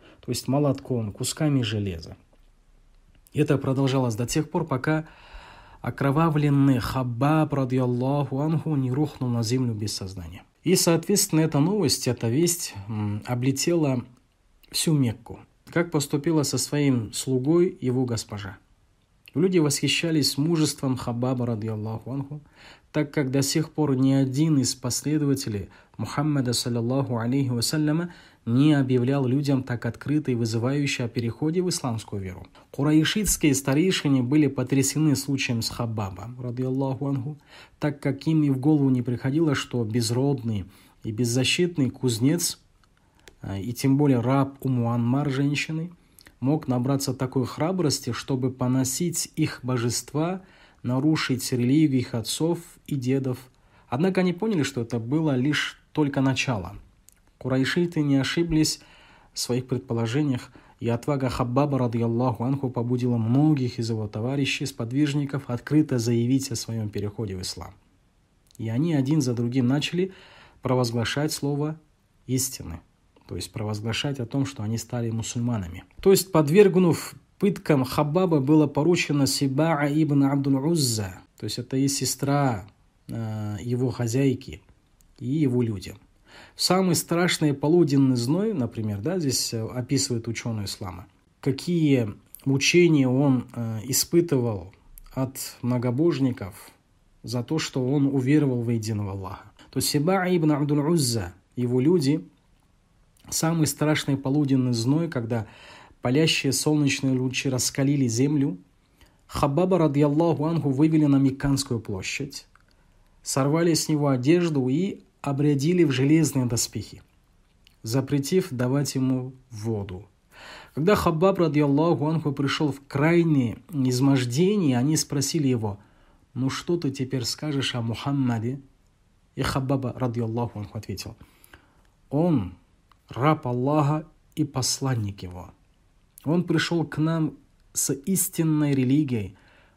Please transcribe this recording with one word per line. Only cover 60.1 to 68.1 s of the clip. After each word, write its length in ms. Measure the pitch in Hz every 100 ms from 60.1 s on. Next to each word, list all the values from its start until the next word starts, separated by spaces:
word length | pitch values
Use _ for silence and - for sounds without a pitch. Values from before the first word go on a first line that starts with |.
| 135 147 123 - - - -
и 80 | 113
отвага 400 | 120 - 139 127
Хаббаба, 500 | - 120 123 147 135
радиаллаху 680 | 123 117 117 117 127 117
анху, 260 | 120 139 127
побудила 480 | 123 120 123 123 120
многих 600 | 110 127 151 147 123 110
из 120 | 113
его 180 | 110 107
товарищей, 580 | 107 120 139 131 - 139
сподвижников, 800 | - 117 131 147 143 139 143 -
открыто 500 | 120 - 151 156 127
заявить 520 | 113 117 120 135 131
о 60 | 113
своем 320 | - 113 107
переходе 480 | 101 101 101 107 92
в 60 |
ислам. 300 | 87 - - - _ _ _